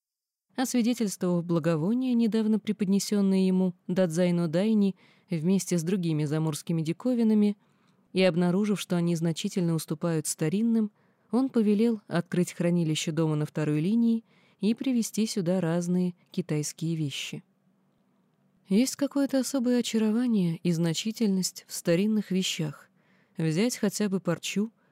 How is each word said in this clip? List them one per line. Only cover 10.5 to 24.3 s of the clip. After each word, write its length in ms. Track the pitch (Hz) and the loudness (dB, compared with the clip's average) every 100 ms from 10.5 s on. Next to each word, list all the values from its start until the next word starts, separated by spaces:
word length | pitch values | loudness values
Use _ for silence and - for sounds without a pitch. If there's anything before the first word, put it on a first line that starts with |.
| 190 233 226 208 _ _ _ _ | 0 0 0 -2 _ _ _ _
он 200 | 240 269 | -2 0
повелел 500 | 233 208 208 233 214 - | 2 2 4 2 0 -4
открыть 480 | 165 - 170 175 | -4 -2 -2 -2
хранилище 580 | - 175 175 156 151 170 | 0 0 2 0 -2 -2
дома 240 | 156 160 151 | 0 0 0
на 80 | |
второй 360 | 151 165 151 151 | -2 -2 -2 0
линии 440 | 175 233 233 226 - _ _ _ | 0 2 2 0 -4 _ _ _
и 140 | 196 | -2
привезти 520 | 233 269 240 214 - 220 | -2 0 -2 -2 -2 -4
сюда 340 | 208 170 185 | -2 -2 0
разные 540 | 165 175 175 180 180 - _ | 0 0 0 0 0 -4 _
китайские 680 | - - 151 147 - 165 160 | -8 -4 -4 -4 -6 -4 -4
вещи. 480 | 147 - - 151 - _ _ _ _ _ _ _ _ _ _ _ - | -4 -6 -10 -12 -16 _ _ _ _ _ _ _ _ _ _ _ 0
Есть 260 | 196 262 - | 2 2 0
какое-то 440 | 277 285 269 269 | -2 0 0 0
особое 400 | 247 277 240 240 | -2 -2 0 0
очарование 760 | - 226 220 226 254 214 175 165 | 0 0 0 0 0 2 0 0
и 100 | 175 | -2
значительность 920 | 165 170 156 220 - 214 190 175 - - | 0 0 -2 -6 -2 0 0 -2 -6 -14
в 60 | |
старинных 560 | - - 170 214 214 - | -6 0 2 2 0 -2
вещах. 580 | 185 185 - 151 - - _ _ _ _ - | -2 -2 -4 -6 -8 -18 _ _ _ _ -4
Взять 400 | 160 156 247 - | -2 0 -2 0
хотя 320 | 202 - 208 | -2 -2 -2
бы 120 | 185 | -2
парчу 520 | - | -2